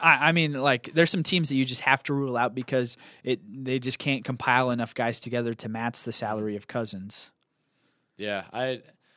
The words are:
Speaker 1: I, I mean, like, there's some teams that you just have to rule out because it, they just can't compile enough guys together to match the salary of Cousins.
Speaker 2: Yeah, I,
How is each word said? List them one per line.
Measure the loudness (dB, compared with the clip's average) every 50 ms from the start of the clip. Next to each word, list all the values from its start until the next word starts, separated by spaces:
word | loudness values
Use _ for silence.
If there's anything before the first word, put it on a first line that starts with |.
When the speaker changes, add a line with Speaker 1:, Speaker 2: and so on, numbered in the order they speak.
Speaker 1:
I, | 6 6 6 8 6 4
I |
mean, | 4 4 2 2 0
like, | 2 2 2 2 2 -2 -2 4
there's | 4 4 4
some | 4 0
teams | 0 2 2 2 2 2
that | 2
you | 0 0
just | 0 -2 -2
have | 4 4 4 4 2
to | -2 -2
rule | 0 0 0 0 0
out | 0 0 0
because | -4 -4 0 0 0 0 0 -6 -12 -16 -20 -20 -10
it, | -2 -2 -2 -2 -4 -16 -14 -10 -4
they | -2 -2 -2
just | -2 -4 -4 -2
can't | -2 -2 -2 -2 -4
compile | -6 -6 -2 2 4 4 4 4 2
enough | 0 -2 -4 -6 -4
guys | -2 -2 -2 -2 -4
together | -6 -4 -4 -2 -2 -2
to | -6 -6 -8 -8
match | -6 -4 -4 -4 -6 -6 -8
the | -8
salary | -6 -4 -4 -4 -4 -4 -4 -4 -6
of | -6 -10
Cousins. | -8 -6 -6 -6 -6 -10 -12 -14 -14 -14 -16 -18 -18 _ _ _ _ _ _ _ _ _ _ _ _ _ _ _ _ _
Speaker 2:
Yeah, | -10 -6 -6 -4 -6 -6 -8
I, | -6 -4 -4 -4 -4 -6 -10 -20 _ _ _ _ _